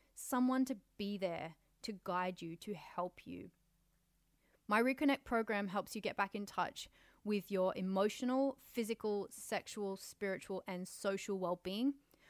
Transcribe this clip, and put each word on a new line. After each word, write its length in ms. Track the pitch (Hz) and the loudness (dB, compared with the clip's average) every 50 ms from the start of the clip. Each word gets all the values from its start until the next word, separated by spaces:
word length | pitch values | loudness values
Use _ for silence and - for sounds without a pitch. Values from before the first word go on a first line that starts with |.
| _ _ _ | _ _ _
Someone 500 | - - - 269 247 254 254 254 262 262 | -12 -4 0 2 4 6 6 6 4 4
to 100 | 277 262 196 - _ _ - | 2 0 -4 -8 _ _ -4
be 180 | 202 202 208 | -4 -4 -2
there 380 | 190 190 175 170 - - 165 - _ _ _ _ _ | -2 -2 -2 -2 -2 -6 -8 -10 _ _ _ _ _
to 160 | - - 208 180 - | -10 -8 -8 -6 -4
guide 380 | 202 175 180 185 185 180 - | -2 0 0 0 0 -2 -4
you, 140 | 170 165 170 | -6 -8 -10
to 180 | 170 - 208 196 | -8 -8 -8 -8
help 460 | 151 - - - 175 180 180 - - - | -8 -10 -8 -4 -4 -4 -4 -4 -10 -12
you. 260 | - - - - 180 - _ _ _ _ _ _ _ _ _ _ _ _ _ _ _ _ _ _ _ _ _ _ - | -12 -10 -10 -10 -12 -16 _ _ _ _ _ _ _ _ _ _ _ _ _ _ _ _ _ _ _ _ _ _ 2
My 140 | 208 226 | 4 6
Reconnect 420 | 240 262 269 262 277 277 277 - - | 6 4 4 4 4 4 4 4 2
program 440 | - 247 226 220 226 220 202 208 190 | 0 0 0 2 2 0 0 0 0
helps 260 | 185 202 - - - | -2 -2 -2 -4 -4
you 80 | 214 | -6
get 140 | - - - | -4 -2 -2
back 180 | - 196 196 - | -2 -2 -2 -4
in 120 | 208 202 | -6 -8
touch 420 | - - 190 175 - - - - - _ - - - _ _ - | -4 -2 -2 -2 -2 -4 -8 -12 -14 _ -20 -20 -20 _ _ -2
with 260 | 208 208 196 180 - | 0 0 0 0 0
your 220 | 196 185 185 190 - | 2 4 4 4 2
emotional, 800 | - 185 190 190 190 202 214 - - 254 247 254 262 277 277 - - | 0 0 0 4 4 4 2 2 0 0 2 4 4 2 2 0 -4
physical, 680 | - - - 240 226 208 226 - - 214 208 202 190 - | -10 -6 -4 -2 -2 -2 -2 -2 -2 0 0 0 -2 -4
sexual, 640 | - - - - 220 190 - - - 220 202 196 190 | -8 -12 -6 -4 -4 -4 -4 -6 -6 -4 -4 -4 -4
spiritual, 680 | 190 - - - - 208 196 190 143 - - 190 180 - | -6 -8 -12 -8 -4 -2 -2 -2 -2 -4 -6 -6 -6 -4
and 200 | - 185 180 185 | -4 -6 -6 -6
social 520 | - - - - 196 196 196 - - 196 190 | -8 -8 -2 0 0 0 0 0 -2 -2 0
well-being 560 | 185 170 180 - - 185 190 214 254 285 277 - _ _ _ _ _ | 0 0 0 0 -2 -4 0 2 2 2 2 0 _ _ _ _ _